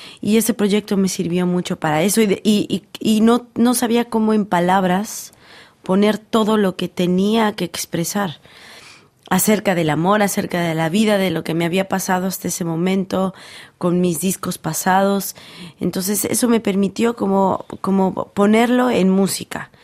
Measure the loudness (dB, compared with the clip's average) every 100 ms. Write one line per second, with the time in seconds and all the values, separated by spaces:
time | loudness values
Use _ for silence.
0 | -20 -8 0 0 2 0 0 0 0 0
1 | 0 -2 -2 0 0 0 -2 -4 0 2
2 | 2 2 2 2 2 0 0 -4 -6 -6
3 | 0 2 4 2 0 0 0 2 0 0
4 | 0 0 2 0 0 0 2 2 2 0
5 | -4 -10 -16 -20 -20 -20 -20 _ -2 2
6 | 2 0 -2 0 2 2 2 -2 -6 -2
7 | 0 2 2 2 0 -2 -6 -8 -6 -4
8 | -4 -4 -6 -8 -18 -20 -20 -20 -20 -20
9 | _ _ -4 0 2 2 2 0 0 0
10 | 2 2 0 -2 -4 -4 -2 -2 0 2
11 | 2 2 0 -2 -4 -2 0 0 -2 -2
12 | -2 -2 -2 -6 -6 -6 -4 -2 0 -2
13 | -2 -2 -4 -6 -18 -20 -20 -6 -2 0
14 | 0 0 -4 -4 -6 -8 -6 -4 0 2
15 | 2 0 -4 -12 -20 -20 -20 -8 -6 -4
16 | -4 -4 -2 0 2 2 0 0 0 0
17 | -2 0 0 2 2 0 -6 -8 -2 0
18 | 0 -2 -6 0 4 4 4 2 2 2
19 | 4 4 2 -2 -8 -12 -14 _